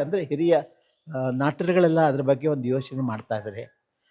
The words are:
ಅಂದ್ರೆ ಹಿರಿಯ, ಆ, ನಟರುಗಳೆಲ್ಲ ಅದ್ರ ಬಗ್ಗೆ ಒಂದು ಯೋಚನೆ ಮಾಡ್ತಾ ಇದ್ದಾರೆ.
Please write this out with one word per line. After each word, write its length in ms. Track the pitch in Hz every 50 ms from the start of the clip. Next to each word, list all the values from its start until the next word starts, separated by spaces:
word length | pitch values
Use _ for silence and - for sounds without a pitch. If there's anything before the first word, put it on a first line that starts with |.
| 143
ಅಂದ್ರೆ 160 | 147 190 196 165
ಹಿರಿಯ, 320 | 135 151 143 170 170 170 147 - - _ _ _ _ _ _ _ 156 156
ಆ, 40 | 131 131 131 123 131
ನಟರುಗಳೆಲ್ಲ 600 | 139 147 147 - 175 170 180 185 180 165 160 165 160 151
ಅದ್ರ 120 | 135 131
ಬಗ್ಗೆ 260 | 139 135 139 127 139 156 147
ಒಂದು 120 | 139 120 123
ಯೋಚನೆ 360 | 127 135 131 - 131 131 131 120
ಮಾಡ್ತಾ 260 | 110 107 - - 113 107
ಇದ್ದಾರೆ. 240 | 104 107 98 110 117 - _ _ _ _ _ _ _ _